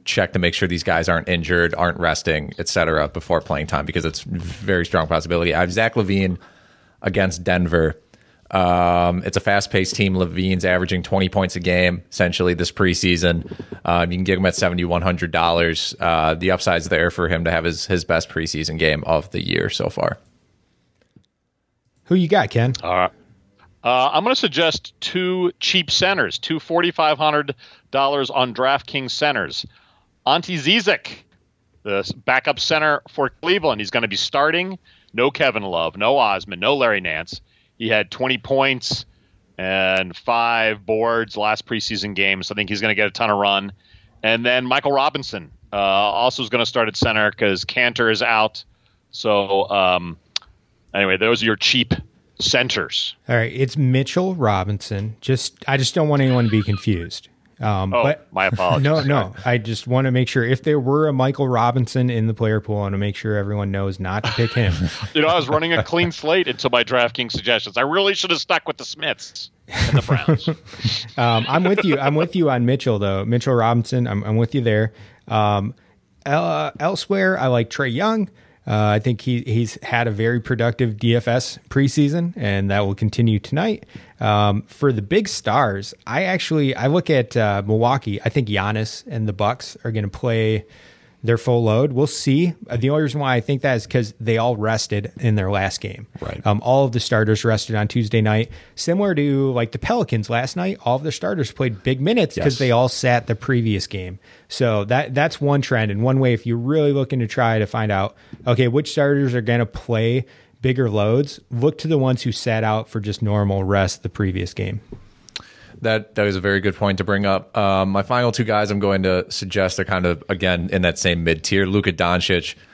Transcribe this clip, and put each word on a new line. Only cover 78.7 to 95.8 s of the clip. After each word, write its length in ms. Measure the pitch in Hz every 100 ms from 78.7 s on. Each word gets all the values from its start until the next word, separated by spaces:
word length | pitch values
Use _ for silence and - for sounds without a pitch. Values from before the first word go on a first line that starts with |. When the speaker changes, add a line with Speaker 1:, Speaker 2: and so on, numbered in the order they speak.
| 107 107
Speaker 2:
I 120 | 107
think 200 | 127 117
he, 200 | - 120
he's 340 | 117 110 113 -
had 240 | - 120 117
a 40 |
very 280 | 104 113 120
productive 560 | - 120 117 117 120 104
D 200 | 117 117
F 100 | 117
S 300 | 123 - - -
preseason, 640 | 139 135 - 143 165 170 180
and 340 | 107 98 98
that 100 | 101
will 140 | 98
continue 440 | 98 107 - 113 104
tonight. 460 | - 143 220 208 - - - -
Um, 420 | 107 104 104 104
for 300 | - - 143
the 100 | 113
big 260 | 101 196 208
stars, 640 | - - 120 123 98 101 - -
I 160 | 127
actually, 500 | 185 185 - 160 139 127
I 100 | 135
look 240 | 170 170
at, 260 | 143 120 120
uh, 260 | 104 101 101
Milwaukee. 560 | 110 120 135 113 101
I 60 | 120
think 200 | 143 110
Giannis 540 | 101 98 107 110 - -
and 180 | 120 107
the 40 |
Bucks 440 | 98 104 127 - -
are 60 | 117
gonna 160 | 110 101
play 560 | - 123 113 110 107 - - - - _ _
their 140 | 113 117
full 240 | - 120
load. 300 | 113 110 147
We'll 160 | 127 147
see. 440 | - - 135 175 - -
Uh, 80 | 117
the 140 | 131
only 140 | 151
reason 160 | 151 139
why 160 | 135 123
I 40 |
think 220 | 110 139
that 140 | 139 120
is 100 | -
'cause 260 | 127 107 -
they 200 | 113 113
all 180 | 120 110
rested 560 | 110 113 - 104 101 -
in 160 | 117 104
their 160 | 95
last 280 | 101 98 -